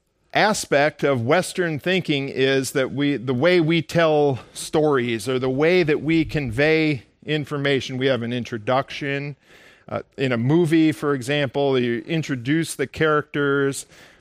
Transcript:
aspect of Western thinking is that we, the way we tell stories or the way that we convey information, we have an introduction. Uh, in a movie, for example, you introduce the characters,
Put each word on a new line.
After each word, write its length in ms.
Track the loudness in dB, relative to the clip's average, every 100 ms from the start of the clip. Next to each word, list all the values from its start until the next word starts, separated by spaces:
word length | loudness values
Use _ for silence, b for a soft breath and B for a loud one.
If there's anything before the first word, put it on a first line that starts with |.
| _ _ _
aspect 680 | 2 2 2 0 2 2 0
of 220 | 0 0
Western 540 | 2 2 0 -4 -4 -4
thinking 500 | -2 -2 0 -2 -2
is 440 | 0 2 2 0
that 200 | -2 -2
we, 240 | 0 -2 -2
the 180 | -2
way 260 | 0 4 4
we 200 | 4 0
tell 600 | 0 2 2 4 2 0 -8
stories 760 | -14 -2 0 2 2 0 -4 -2
or 120 | -2
the 100 | -2
way 340 | 0 2 4
that 200 | 2 0
we 240 | 0 0 0
convey 760 | -4 -4 0 2 2 2 -2 -8 _
information, 720 | -6 -6 -4 -4 0 0 -2 -2
we 100 | 0
have 160 | 0
an 100 | -2
introduction. 1040 | -6 -6 -8 -2 -2 -2 -8 -6 -6 -8 -14 B B B B B
Uh, 140 | -10 -10 -4
in 140 | -2
a 40 | 0
movie, 560 | 2 4 4 4 4
for 220 | 0 -2
example, 640 | -2 -2 -2 0 0 0 2
you 260 | 0 -2 -4
introduce 680 | -4 -4 -6 -2 -2 -2
the 120 | -6 -6
characters, 1000 | 0 0 0 -2 -2 0 0 0 -4 -14 B B B